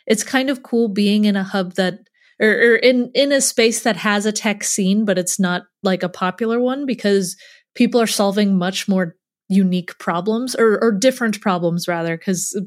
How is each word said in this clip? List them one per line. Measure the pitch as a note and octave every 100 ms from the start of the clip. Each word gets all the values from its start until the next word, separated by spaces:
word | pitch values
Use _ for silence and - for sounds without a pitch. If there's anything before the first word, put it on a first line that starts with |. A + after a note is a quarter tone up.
| -
it's | G#3+
kind | - C4 C4+
of | C4
cool | - A#3 A#3
being | G3 G3+ G#3+ G#3
in | G3
a |
hub | F#3+ G3+ F3+ F#3+
that, | F#3 F#3 _ _ _ -
or, | A3
or | G3+ A#3 A3+
in, | B3 B3+ A#3+
in | A#3+ C#4
a | C#4
space | C4+ - A3+ A3+
that | A#3 F3+
has | G#3+ G#3 G#3+
a |
tech | G#3+ A3+ G3+
scene, | - - F#3 G3+ G#3+
but | F#3
it's | F3 -
not, | F3+ F3 - _
like, | G3 F3+
a | F#3
popular | - F#3 F#3 A3+ A#3
one | B3 C4+ C#4
because | A#3 G3+ G3 F3+ - - - _ -
people | A#3+ A#3+
are | A3
solving | - G3+ G3 G3+ F#3+
much | F3 F#3+ -
more | F#3+ F3 - _ _ -
unique | G3 F#3+ F3+ F3 -
problems | - E3+ G3 A3 B3+ -
or, | A3+ G3+
or | A3+
different | G3 B3+ B3+ A#3 G#3
problems | G#3 F3+ E3+ E3+ -
rather, | E3+ E3 E3
'cause | - F#3 - -